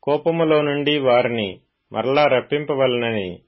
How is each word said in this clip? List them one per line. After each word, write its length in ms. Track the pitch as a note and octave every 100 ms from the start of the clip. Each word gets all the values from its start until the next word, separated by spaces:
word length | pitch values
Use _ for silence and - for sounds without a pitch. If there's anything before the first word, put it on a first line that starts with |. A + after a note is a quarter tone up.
కోపములో 600 | - D3+ D#3 E3 D#3+ D3+
నుండి 360 | D3 C#3+ C#3+ D3
వారిని 640 | C3 A#2+ B2 A#2 G2+ F2+ _ _ _
మరలా 320 | G#2+ A2+ C#3+
రప్పింపవలనని 1120 | D3 C3 A#2 D3 D3 C#3 C3+ B2 A#2+ A2+ F#2 F2